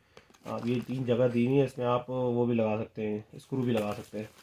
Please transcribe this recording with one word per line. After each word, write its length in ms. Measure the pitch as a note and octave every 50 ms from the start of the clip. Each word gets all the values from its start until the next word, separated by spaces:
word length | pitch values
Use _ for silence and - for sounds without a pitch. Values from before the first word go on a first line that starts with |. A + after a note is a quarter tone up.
| _ _ _ - - _ - _ _ A2+
आप, 180 | A2+ A2 A#2 A#2
ये 120 | B2+ B2
तीन 240 | - - B2 C3 C3
जगह 220 | A#2+ A#2+ A#2 B2+ B2
दी 180 | A#2 A#2+ A#2+
हुई 100 | B2 C3+
है, 100 | C#3+ C3+
इसमें 200 | B2+ - - B2 A#2+
आप 180 | B2 B2 B2 -
वो 360 | B2+ B2+ B2+ B2 A#2+ A#2+ A#2+
भी 100 | A#2+ B2
लगा 220 | A2+ A2 G#2+ G#2+ G#2+
सकते 240 | A2 - - A2 A2
हैं, 360 | G#2+ G#2+ G#2 G#2+ - - -
स्क्रू 220 | - - C3+ B2+
भी 120 | B2 B2 A#2
लगा 180 | A2 G#2 G#2 G#2
सकते 260 | A2 G#2 - - G#2
हैं। 100 | A2+ - - -